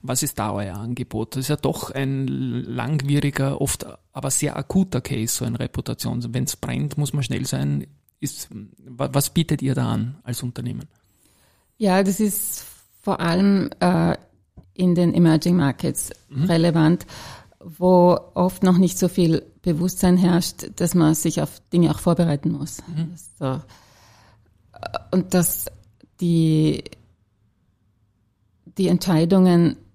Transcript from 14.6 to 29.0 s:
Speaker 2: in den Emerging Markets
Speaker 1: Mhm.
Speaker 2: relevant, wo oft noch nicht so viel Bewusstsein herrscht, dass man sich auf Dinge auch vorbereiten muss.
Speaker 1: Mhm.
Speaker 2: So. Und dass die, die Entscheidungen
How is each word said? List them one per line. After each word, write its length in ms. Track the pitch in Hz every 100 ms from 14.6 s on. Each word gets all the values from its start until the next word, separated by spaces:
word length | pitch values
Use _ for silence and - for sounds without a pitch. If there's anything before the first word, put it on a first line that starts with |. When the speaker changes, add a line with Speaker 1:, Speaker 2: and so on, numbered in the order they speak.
| _
Speaker 2:
in 220 | - 180 170
den 180 | 175
Emerging 420 | - 165 160 175 180
Markets 540 | 143 139 170 - - - _
Speaker 1:
Mhm. 160 | 139
Speaker 2:
relevant, 640 | 175 165 170 165 156 170 - - - - - _
wo 580 | - 156 180 180 175 170 -
oft 280 | - 180 -
noch 120 | 185 180
nicht 220 | 180 -
so 100 | 180
viel 340 | - 170 165 - _
Bewusstsein 540 | 180 160 180 - 185 180
herrscht, 520 | 180 175 - - - -
dass 180 | 175
man 200 | 180 156
sich 280 | 160 170 156
auf 180 | 151 - _
Dinge 180 | 175 165
auch 80 | -
vorbereiten 520 | - 170 165 143 165
muss. 280 | 147 143 - -
Speaker 1:
Mhm. 260 | 156 160 175 - _
Speaker 2:
So. 220 | 135 131 - - _ _ _ _ _ _ _ _ _ - - - -
Und 240 | 185 185
dass 320 | 180 170 - - - _ _ _ _
die, 640 | 175 165 160 156 156 147 - - _ _ _ _ _ _ _ _ _ _ _ _ _ _ _ _ - -
die 100 | 180
Entscheidungen 880 | 175